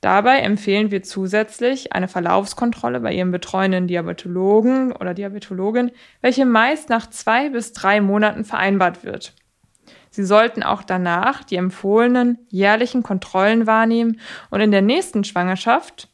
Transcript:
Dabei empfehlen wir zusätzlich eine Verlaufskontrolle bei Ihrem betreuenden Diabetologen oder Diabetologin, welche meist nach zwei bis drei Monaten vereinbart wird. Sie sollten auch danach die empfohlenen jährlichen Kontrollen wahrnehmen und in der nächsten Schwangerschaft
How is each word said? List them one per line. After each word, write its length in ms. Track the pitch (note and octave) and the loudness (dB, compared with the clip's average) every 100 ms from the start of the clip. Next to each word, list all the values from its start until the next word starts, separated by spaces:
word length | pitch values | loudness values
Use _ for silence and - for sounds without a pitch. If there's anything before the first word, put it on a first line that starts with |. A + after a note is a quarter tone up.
Dabei 380 | - G3 G#3+ C4+ | 2 2 4 2
empfehlen 500 | - G#3 G3+ G3 G#3+ | 2 -2 0 0 0
wir 140 | G3 | -4
zusätzlich 880 | - - F#3+ G#3 G#3+ - A#3+ C4+ - | -6 -8 -2 -2 -2 -4 -4 -4 -6
eine 140 | - F#3 | -4 -4
Verlaufskontrolle 920 | - E3+ F#3 G3+ - A#3+ A#3 A#3+ B3 | -4 0 0 -2 -4 -4 -2 -4 -4
bei 120 | A3+ | -4
Ihrem 160 | - F3+ | -2 -2
betreuenden 580 | F3+ - F#3+ F#3+ F#3 F3+ | -4 -4 -2 0 0 -2
Diabetologen 1040 | F3 E3+ F3 F#3 F3 F#3+ G#3+ A3+ C4 C4 | -4 -6 -10 -8 -4 2 4 4 0 -2
oder 200 | - F3+ | -4 -8
Diabetologin, 800 | F3 G3+ G3+ - F#3 F#3+ A3+ B3 - - _ | -6 -8 -10 -10 -6 -2 0 -2 -6 -20 _
welche 240 | B3 B3+ C4 | 0 2 4
meist 440 | A3+ A#3 D4+ - | 4 4 0 -2
nach 180 | A#3 A3+ | -4 -4
zwei 380 | - - A3+ C#4+ | -8 0 0 0
bis 220 | B3+ A3+ | -4 -8
drei 300 | - G3 G#3 | -4 0 2
Monaten 420 | G3+ G3+ G#3+ G#3 | 2 2 0 0
vereinbart 600 | G#3+ - F#3+ G3 F3+ F3 | -6 -2 0 2 0 -2
wird. 320 | - - - _ _ _ _ _ _ - _ | -12 -12 -14 _ _ _ _ _ _ -20 _
Sie 140 | - | -6
sollten 400 | G3 G#3 A#3 A3+ | 4 4 4 0
auch 180 | - G#3 | -4 -4
danach 600 | - F#3 F3+ E3+ G#3+ C#4 | -2 -2 0 0 0 -2
die 120 | - F3+ | -6 -4
empfohlenen 840 | F#3 F#3 G3 G#3+ A#3+ B3+ A#3+ A#3+ _ | -4 -4 0 2 4 2 2 -2 _
jährlichen 540 | F#3 G3 G#3+ A#3+ B3+ | 0 2 2 0 -2
Kontrollen 640 | A3+ F#3+ - F#3 G3 A3+ A3 | -2 -4 -4 0 2 2 2
wahrnehmen 520 | A3 A3+ A#3 A#3 A3+ - - - | 2 2 2 0 -2 -8 -18 -8
und 100 | G3 | 0
in 120 | G#3+ | 4
der 100 | G3 | 4
nächsten 420 | G3 C#4+ F#4+ G#3+ | 4 2 0 -4
Schwangerschaft 880 | G3+ - F3+ F#3 - B3+ - - - | -4 -2 -2 -2 0 0 0 -20 -20